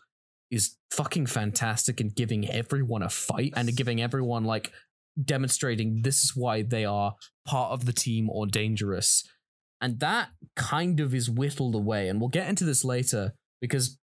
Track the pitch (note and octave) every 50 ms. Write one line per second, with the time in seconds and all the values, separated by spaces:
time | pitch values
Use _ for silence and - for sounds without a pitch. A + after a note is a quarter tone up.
0 | _ _ _ _ _ _ _ _ _ _ - A2 G2 - - - _ _ - -
1 | D3 - - F3 C#3+ A#2 - A2+ G#2+ G#2 G2+ - A#2+ A2+ G#2+ A2+ - - B2 -
2 | A2 G#2 G#2 - A#2+ A2 A2+ G#2 G#2 - - A2+ A#2 - C#3+ C#3 C3+ A#2+ A#2 G#2+
3 | F2+ - - - - - - A2+ B2+ D3 - A#2+ A#2+ A#2 A#2+ B2 C3 B2 A#2 A2+
4 | A2+ A#2+ B2+ C3+ B2+ A#2+ A#2+ A2+ A2 A2 A2 G#2+ - - - - - _ _ _
5 | _ _ _ D#3 C#3 C#3+ C#3+ C3+ C3+ B2+ - - - C3 A#2 A2 A2 A2 A2 A2+
6 | A2+ C3+ C#3 - - - - B2+ B2 A#2+ A2 A2 G#2+ A#2 B2 A2+ G#2+ G2+ G#2 G2+
7 | G2+ G2+ G2+ - - - _ _ _ - C#3+ C3 B2 - B2+ B2+ B2 B2 A#2+ -
8 | - B2 A2+ A2+ A2 G#2+ - G#2+ G#2+ G2+ F#2 G#2+ G#2+ G#2+ A2 G2+ G#2 G2+ F#2+ F#2
9 | - - - - - - - _ _ _ _ _ _ _ _ _ B2 B2+ A#2 A#2
10 | C#3+ D#3 G#3 A#3+ G#3+ - - - - - _ - B2+ - D3 D3+ F3 F3+ F3 D3+
11 | D3+ C3 B2+ C3 A#2 A#2+ A2+ A#2+ C#3 C#3+ C#3 - C#3 B2 A2 G#2+ G#2 G#2+ A2 G#2
12 | G2 F#2 F#2+ G#2+ A#2 B2+ - E3+ F#3 D#3 G#3 - F3+ D#3+ C#3 - - B2+ B2 B2+
13 | B2+ - - A2 G2 G2 - - _ _ _ _ - A#2+ - C3+ B2 B2+ - -
14 | _